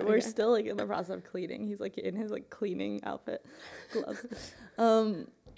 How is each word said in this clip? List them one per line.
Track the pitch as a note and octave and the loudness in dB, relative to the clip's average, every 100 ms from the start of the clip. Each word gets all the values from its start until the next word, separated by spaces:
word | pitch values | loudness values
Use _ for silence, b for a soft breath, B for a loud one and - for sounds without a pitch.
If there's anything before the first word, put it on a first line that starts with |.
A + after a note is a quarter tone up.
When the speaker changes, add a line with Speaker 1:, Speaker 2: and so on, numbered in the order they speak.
Speaker 1:
we're | G3+ A3 | 6 4
Speaker 2:
Okay. | |
Speaker 1:
still, | A3+ A3 G#3+ | 4 2 4
like, | A#3 G#3+ | 4 2
in | G#3 | -2
the | |
process | G#3 G3+ F3+ F#3 | -2 -2 -2 -6
of | |
cleaning. | - F#3 - - G#3+ | -8 -8 -6 -6 -6
He's, | G3+ | -4
like, | G3 - | -6 -4
in | F#3+ F#3+ | -4 -4
his, | G#3+ | -4
like, | G#3 - | -6 -8
cleaning | - G3+ F3+ G2+ G#3 | -4 -4 -2 -2 -4
outfit, | - - - F2 - B B B B | -4 -6 -6 -8 -10 B B B B
gloves. | A3+ - G#3 A#3+ B B | -4 -4 -6 -10 B B
Speaker 2:
<laughs> | B B - | B B 2
Speaker 1:
Um, | A3+ A3 A3 F3 - - - | 6 6 4 0 -6 -16 -20